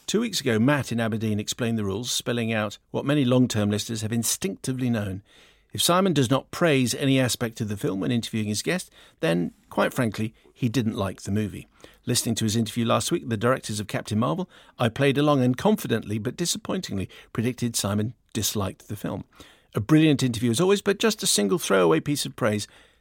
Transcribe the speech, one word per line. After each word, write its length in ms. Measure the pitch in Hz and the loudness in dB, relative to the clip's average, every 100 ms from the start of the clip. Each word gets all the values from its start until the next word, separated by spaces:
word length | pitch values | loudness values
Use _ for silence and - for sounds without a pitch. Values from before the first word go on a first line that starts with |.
| - | -4
Two 140 | 208 | -2
weeks 220 | 233 175 | -2 -2
ago, 180 | 131 110 | 0 4
Matt 320 | 127 147 - | 4 2 0
in 80 | 117 | -2
Aberdeen 400 | 113 110 110 104 | -2 -2 -2 -2
explained 380 | 101 - 117 113 | -4 -4 -2 -2
the 60 | 98 | -2
rules, 260 | 98 123 | -4 -4
spelling 400 | - 127 120 113 | -6 -4 -2 -2
out 260 | 110 104 - _ | -2 -2 -6 _
what 140 | 123 135 | -4 0
many 180 | 147 | 2
long-term 480 | 123 127 120 110 104 | 4 4 4 2 0
listeners 300 | 107 - 110 | 0 -2 -6
have 100 | 107 | -4
instinctively 800 | 117 110 - 190 - - 127 123 | -2 -2 -2 -4 -4 -6 -2 -2
known. 340 | 113 101 95 - - - _ _ | -2 -2 -6 -12 -20 -20 _ _
If 100 | 107 | -2
Simon 300 | - 180 196 | 2 4 4
does 180 | 143 117 | 2 2
not 220 | 135 - | 0 -2
praise 420 | - 175 135 120 | 0 4 4 2
any 240 | 127 139 135 | 0 2 2
aspect 440 | 123 - 117 - | 2 0 -4 -4
of 80 | 107 | -4
the 80 | 101 | -2
film 240 | 156 294 | -4 -2
when 100 | 156 | -2
interviewing 380 | 120 - 110 104 | -2 -2 -2 -2
his 120 | 104 | -2
guest, 300 | - 180 - - - _ | -2 -4 -6 -18 -20 _
then, 320 | 160 170 160 - _ | 0 0 -2 -8 _
quite 240 | - 208 | -2 -2
frankly, 400 | - 117 104 110 - _ | 0 -2 -2 -6 -8 _
he 140 | _ 123 | _ -2
didn't 300 | 131 110 - | 0 0 -2
like 240 | 95 - | -4 -6
the 100 | - | -4
movie. 380 | 104 104 78 - _ - _ - | -2 -2 -8 -16 _ -20 _ -2
Listening 300 | 120 123 107 | -2 0 0
to 80 | |
his 140 | 110 117 | 0 0
interview 280 | 107 123 117 | -2 -2 2
last 280 | 113 - | 2 0
week, 160 | 127 135 | -4 -2
the 80 | 107 | 0
directors 420 | 120 131 - 107 | 0 0 -2 -6
of 80 | 98 | -4
Captain 320 | 127 - 107 | -6 -2 0
Marvel, 300 | 135 170 180 - - - | 0 -2 -6 -12 -20 -2
I 120 | 120 | -2
played 280 | - 139 131 | 2 2 4
along 240 | 147 143 | 4 4
and 160 | 123 127 | 2 2
confidently, 640 | 202 214 - 113 - 110 | 2 2 0 -2 -2 -4
but 160 | 110 147 | -4 -4
disappointingly, 720 | 170 214 - 202 - 98 - - - | -4 -4 -6 -6 -4 -6 -6 -10 -8
predicted 460 | - 120 117 120 - | -2 -2 -2 -4 -2
Simon 360 | 101 104 113 - _ | -2 -2 -2 -8 _
disliked 560 | 113 101 104 95 - - | -4 -2 -2 -4 -6 -12
the 80 | 104 | -8
film. 260 | 160 98 - - - _ _ | -6 -8 -10 -20 -20 _ _
A 60 | 123 | -4
brilliant 420 | 104 156 160 135 | 4 6 6 4
interview 300 | 131 113 120 | 0 0 0
as 80 | 113 | 2
always, 220 | 185 202 | 2 2
but 180 | 202 202 | 0 0
just 240 | 220 - | 0 0
a 40 | 190 | 0
single 300 | - 202 180 | 0 2 0
throwaway 420 | - 190 170 160 | 2 4 4 2
piece 240 | 143 147 135 | 0 -2 -4
of 100 | - | -2
praise. 320 | 117 107 - - _ _ | 0 0 -4 -14 _ _